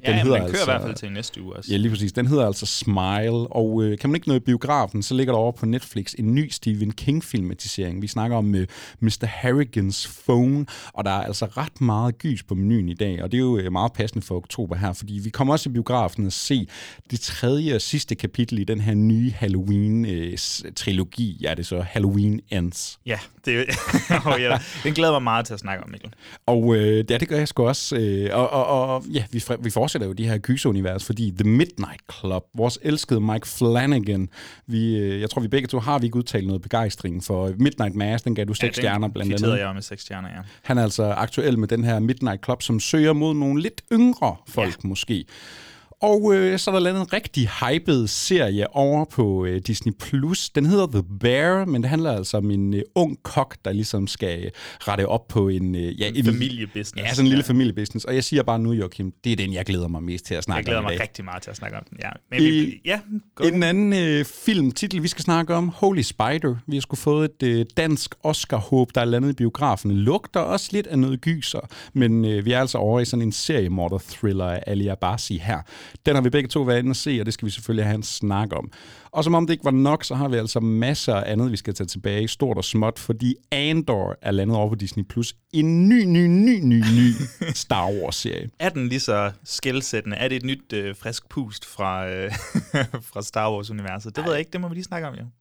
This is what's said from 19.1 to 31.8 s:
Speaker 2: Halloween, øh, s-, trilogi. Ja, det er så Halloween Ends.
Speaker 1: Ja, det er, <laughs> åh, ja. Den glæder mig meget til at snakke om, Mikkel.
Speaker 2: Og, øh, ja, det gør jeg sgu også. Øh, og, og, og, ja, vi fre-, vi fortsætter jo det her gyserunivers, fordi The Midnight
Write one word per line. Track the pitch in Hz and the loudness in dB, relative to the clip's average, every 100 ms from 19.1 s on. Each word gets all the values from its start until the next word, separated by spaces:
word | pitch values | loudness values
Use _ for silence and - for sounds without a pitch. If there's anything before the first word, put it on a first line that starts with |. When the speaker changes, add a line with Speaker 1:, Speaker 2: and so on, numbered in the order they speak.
| 113 123 | 4 2
Speaker 2:
Halloween, | 113 104 95 95 101 104 113 113 | 0 0 0 2 2 2 2 0
øh, | 87 85 90 | -2 -4 -6
s-, | - - - - | -6 -8 -10 -6
trilogi. | - 95 90 - 117 85 | -2 0 -2 -2 -4 -4
Ja, | 76 | -4
det | 80 | -4
er | |
så | 87 90 | -4 -4
Halloween | 87 - 98 101 104 107 - | -4 0 2 4 2 0 -2
Ends. | 101 87 85 - - - | -2 -2 -4 -12 -12 -6
Speaker 1:
Ja, | 107 - _ - | -6 -8 _ -2
det | 120 | 0
er, | 120 113 - - - 170 139 | 0 -4 0 -2 2 0 2
<laughs> | 127 | 0
åh, | |
ja. | 123 123 - - | 2 0 -2 -6
Den | 156 | -2
glæder | 156 160 | 2 4
mig | 147 | 4
meget | 120 113 117 | 2 0 -2
til | |
at | 104 | -8
snakke | 98 95 | -8 -8
om, | - | -10
Mikkel. | 98 - - - - - | -16 -18 -20 -20 -6 2
Speaker 2:
Og, | 120 117 110 | 4 6 6
øh, | 107 107 110 | 6 4 2
ja, | 143 | 0
det | 170 | 2
gør | 151 | 0
jeg | 151 | 0
sgu | - 120 | 2 2
også. | 143 - 127 | 2 -2 0
Øh, | 110 98 101 | 0 0 0
og, | 101 123 | 2 2
og, | 139 123 139 131 131 | 2 2 2 2 -2
og, | - | -2
ja, | 147 101 | -4 -2
vi | 120 | -6
fre-, | - 120 | -4 -4
vi | 120 | -2
fortsætter | 110 143 143 98 | 0 0 0 -4
jo | |
det | 95 113 | -2 -2
her | 107 | -2
gyserunivers, | - 135 139 98 92 92 - | 0 0 2 0 -2 -4 -4
fordi | 113 113 90 | -2 -2 2
The | 107 | 4
Midnight | 117 175 - | 4 4 -2